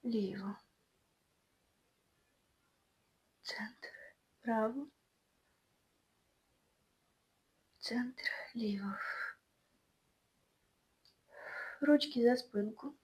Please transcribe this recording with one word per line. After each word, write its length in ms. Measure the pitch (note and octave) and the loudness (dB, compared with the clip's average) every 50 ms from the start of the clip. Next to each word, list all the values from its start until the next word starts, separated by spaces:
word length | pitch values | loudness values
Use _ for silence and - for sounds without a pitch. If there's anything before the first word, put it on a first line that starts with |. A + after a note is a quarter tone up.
| - | -2
Ліво. 520 | B3 A3+ A3 G3+ F#3 - G3 F#3+ G3 G3+ - - _ _ _ _ _ _ _ _ _ _ _ _ _ _ _ _ _ _ _ _ _ _ _ _ _ _ _ _ _ _ _ _ _ _ _ _ _ _ _ _ _ _ _ _ _ _ _ _ _ _ _ _ _ _ _ _ | 0 0 2 0 0 -2 -4 -6 -6 -8 -8 -12 _ _ _ _ _ _ _ _ _ _ _ _ _ _ _ _ _ _ _ _ _ _ _ _ _ _ _ _ _ _ _ _ _ _ _ _ _ _ _ _ _ _ _ _ _ _ _ _ _ _ _ _ _ _ _ _
Центр. 460 | - - - G#3+ - - _ - - - - - - - _ _ _ _ _ | -10 -6 -6 -6 -8 -8 _ -18 -16 -16 -16 -20 -20 -20 _ _ _ _ _
Право. 460 | _ A#3 A3+ A3 A3 A3 A#3+ C#4 C#4+ D4+ _ _ _ _ _ _ _ _ _ _ _ _ _ _ _ _ _ _ _ _ _ _ _ _ _ _ _ _ _ _ _ _ _ _ _ _ _ _ _ _ _ _ _ _ _ _ _ _ _ _ _ _ _ _ _ _ _ _ | _ 2 4 4 4 2 0 -2 -8 -8 _ _ _ _ _ _ _ _ _ _ _ _ _ _ _ _ _ _ _ _ _ _ _ _ _ _ _ _ _ _ _ _ _ _ _ _ _ _ _ _ _ _ _ _ _ _ _ _ _ _ _ _ _ _ _ _ _ _
Центр. 520 | - - A3+ B3 B3 B3 B3+ - - - - - - - - | -8 -4 -2 -2 -2 -2 -4 -6 -4 -4 -4 -4 -8 -8 -4
Ліво. 380 | A#3 A3+ G#3 G3+ G3 G3 G3+ G3 - - - - - - - - _ _ _ _ _ _ _ _ _ _ _ _ _ _ _ _ _ _ _ _ _ _ _ _ _ _ _ _ _ _ _ _ _ _ - _ _ _ _ - - - - - - - - - - | -2 0 0 0 0 -2 -4 -4 -4 -6 -6 -4 -4 -6 -8 -8 _ _ _ _ _ _ _ _ _ _ _ _ _ _ _ _ _ _ _ _ _ _ _ _ _ _ _ _ _ _ _ _ _ _ -20 _ _ _ _ -20 -14 -12 -10 -8 -8 -8 -8 -6 0
Ручки 440 | C#4+ C#4+ D4 D4 - - - B3 A#3 | 6 8 8 8 6 2 0 6 6
за 120 | A#3+ B3 | 6 6
спинку. 580 | B3 - - - G#3 G3+ G#3+ A3 - - C#4 D4 - | 6 0 -2 -2 -2 -2 -2 -4 -8 -10 -12 -12 -12